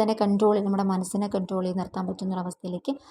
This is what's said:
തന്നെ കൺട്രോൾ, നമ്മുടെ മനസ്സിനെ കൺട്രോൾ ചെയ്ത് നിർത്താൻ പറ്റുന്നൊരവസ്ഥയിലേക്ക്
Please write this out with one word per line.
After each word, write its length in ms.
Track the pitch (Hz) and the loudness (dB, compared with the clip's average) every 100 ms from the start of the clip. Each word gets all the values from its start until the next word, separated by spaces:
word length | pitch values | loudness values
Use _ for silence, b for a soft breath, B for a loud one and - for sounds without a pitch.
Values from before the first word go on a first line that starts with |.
തന്നെ 140 | 214 220 | 2 2
കൺട്രോൾ, 380 | 208 202 214 208 | 2 4 6 4
നമ്മുടെ 220 | 196 196 | 2 2
മനസ്സിനെ 460 | 196 185 185 196 202 | 2 0 -2 -2 -2
കൺട്രോൾ 360 | 202 185 190 | -2 -2 -2
ചെയ്ത് 140 | 185 185 | -2 -2
നിർത്താൻ 280 | 180 - 185 | -4 -4 -4
പറ്റുന്നൊരവസ്ഥയിലേക്ക് 880 | 185 190 185 180 - 185 180 - 277 B | -4 -4 -4 -4 -6 -8 -6 -4 -6 B